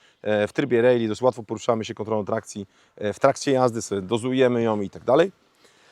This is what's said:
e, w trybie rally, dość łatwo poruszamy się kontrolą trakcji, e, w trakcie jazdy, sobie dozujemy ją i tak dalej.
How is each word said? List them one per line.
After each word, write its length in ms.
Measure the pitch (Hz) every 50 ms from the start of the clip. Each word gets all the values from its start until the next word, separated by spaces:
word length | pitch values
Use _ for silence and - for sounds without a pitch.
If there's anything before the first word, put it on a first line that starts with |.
| _ _ _ _ -
e, 240 | 104 107 104 104
w 60 | 101 -
trybie 300 | - 147 113 123 117 117
rally, 260 | 127 123 120 117 107
dość 140 | 104 - 120
łatwo 200 | 127 123 - 110
poruszamy 420 | - 113 107 - - 117 113 107
się 100 | - 110
kontrolą 300 | - 107 107 110 107 101
trakcji, 420 | - 113 110 104 - - 107 98 _ _ _ _ _ _
e, 160 | - - 104 98
w 60 | -
trakcie 340 | - 135 135 - - 147 135
jazdy, 300 | 131 127 127 113 117 101
sobie 200 | - 104 98 92
dozujemy 600 | 92 117 113 110 127 127 131 131 123 123 120 117
ją 180 | 113 107 104
i 100 | 101 95
tak 140 | - 85 82
dalej. 280 | - 123 151 165 196 - _ _ _ _ _ _ _ _ _ _ _